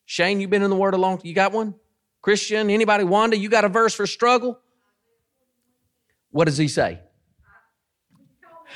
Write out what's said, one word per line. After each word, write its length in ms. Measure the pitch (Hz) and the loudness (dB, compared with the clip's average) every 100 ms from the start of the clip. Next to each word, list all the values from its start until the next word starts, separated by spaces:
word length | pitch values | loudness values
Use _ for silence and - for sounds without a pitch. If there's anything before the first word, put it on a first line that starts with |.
| - | -12
Shane, 340 | - 175 202 | -2 0 0
you 80 | 196 | -2
been 160 | 202 | 0
in 60 | 202 | 0
the 60 | 190 | 0
Word 180 | 196 | 0
a 40 | 190 | 0
long, 220 | 185 185 | 0 -2
you 100 | 170 | -4
got 180 | 165 196 | -2 0
one? 240 | 214 220 - _ _ _ _ | -2 -6 -10 _ _ _ _
Christian, 480 | - 202 - 214 208 | -2 0 0 -2 0
anybody? 340 | 214 220 208 | 0 2 2
Wanda, 340 | 185 202 226 220 | 2 2 2 0
you 120 | 208 | 0
got 160 | 220 208 | 2 2
a 40 | |
verse 240 | 208 226 | 2 0
for 140 | - 202 | 0 -6
struggle? 520 | - 240 247 247 233 _ _ _ _ _ _ _ _ _ _ _ _ _ _ _ _ _ | -2 2 2 0 -8 _ _ _ _ _ _ _ _ _ _ _ _ _ _ _ _ _
What 140 | 143 160 | 0 0
does 120 | 143 | 0
he 100 | 151 | -2
say? 320 | - 107 85 - _ _ _ _ _ _ _ _ _ _ _ _ _ _ - - | 0 -4 -4 -18 _ _ _ _ _ _ _ _ _ _ _ _ _ _ -20 -20